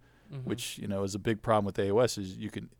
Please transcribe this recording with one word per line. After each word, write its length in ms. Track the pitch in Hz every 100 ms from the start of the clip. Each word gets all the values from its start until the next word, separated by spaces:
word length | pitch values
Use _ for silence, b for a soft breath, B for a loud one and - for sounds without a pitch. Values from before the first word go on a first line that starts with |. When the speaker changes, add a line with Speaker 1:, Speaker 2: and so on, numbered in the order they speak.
| b b b
Speaker 1:
Mm-hmm. 160 | 139 127
Speaker 2:
Which, 300 | 113 - -
you 80 | 107
know, 160 | 98
is 100 | 98 98
a 40 |
big 220 | 107 107
problem 220 | - 107 101
with 120 | 92
A 100 | 98
O 80 | 101
S, 180 | 123 -
is 180 | 95 90
you 140 | 104
can, 200 | - -